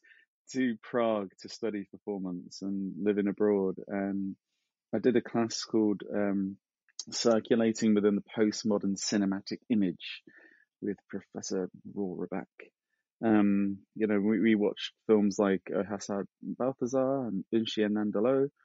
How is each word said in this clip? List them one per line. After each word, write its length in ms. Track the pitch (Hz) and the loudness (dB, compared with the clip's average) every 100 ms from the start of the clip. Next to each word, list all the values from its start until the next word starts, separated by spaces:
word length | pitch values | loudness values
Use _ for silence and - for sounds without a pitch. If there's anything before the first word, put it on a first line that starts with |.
| _ - _ _ - | _ -20 _ _ -8
to 220 | 127 127 110 | -2 0 -2
Prague 480 | - 127 117 107 98 - | -4 0 2 0 -2 -10
to 80 | 107 | -18
study 380 | - 113 104 95 | -6 -4 -4 -8
for 80 | 92 - | -12 -8
four 140 | 101 | -6
months 420 | 92 90 - - | -6 -8 -10 -10
and 320 | 98 98 95 80 | -6 -4 -6 -2
living 240 | 101 101 101 | 0 0 0
abroad. 480 | 92 104 101 95 90 - | 0 2 2 0 -4 -6
And 480 | 101 98 98 98 95 _ _ _ _ _ | -4 -4 -4 -6 -10 _ _ _ _ _
I 60 | 110 | -2
did 160 | 123 117 | 2 2
a 60 | |
class 420 | - 120 113 - | 2 -2 -2 -4
called, 400 | - 113 107 98 - | -2 2 2 0 -4
um, 440 | 104 101 98 98 98 _ _ _ - - | -2 0 0 -2 -6 _ _ _ -18 -10
Circulating 840 | - 120 113 - 120 113 110 113 104 | -2 2 2 4 2 2 2 4 6
Within 200 | 104 101 | 4 2
the 80 | - - | -2 0
Postmodern 580 | 107 - 110 104 98 98 | 0 0 0 0 0 -2
Cinematic 600 | - 107 101 95 - 107 - | 0 0 0 -2 -6 -10 -2
Image 520 | 113 95 82 - - - - - _ _ _ | 2 2 -2 -10 -14 -18 -20 -20 _ _ _
with 160 | 104 95 _ | -8 -8 _
Professor 600 | 98 - 95 - 98 92 - 101 101 | -12 -10 -12 -6 -4 -4 -8 -12 -6
Rohraback. 500 | 98 87 90 92 65 - - _ _ _ _ _ | -6 -6 -6 -8 -10 -16 -20 _ _ _ _ _
Um, 540 | 113 107 101 101 98 98 - - | 4 6 6 4 2 -4 -10 -2
you 120 | 107 | 0
know, 120 | 104 | 2
we, 200 | 101 110 | 2 4
we 140 | 113 107 | 4 4
watched 380 | 104 - - - - | 2 -2 -8 -6 2
films 320 | 107 104 95 | 4 4 2
like, 240 | 101 95 - | 2 0 -2
uh, 120 | 95 | -4
Hasan 420 | 95 101 - 101 95 _ | -4 -6 -6 -6 -6 _
Balthazar 840 | 95 - 123 131 123 131 131 139 123 | -10 -4 -4 -2 -2 0 0 0 -2
and 180 | 98 - | -6 -2
Vinci 300 | 113 113 - | -2 0 0
and 120 | 104 104 | 0 0
Nandalo, 520 | 104 101 117 135 139 - | 0 0 2 2 0 -4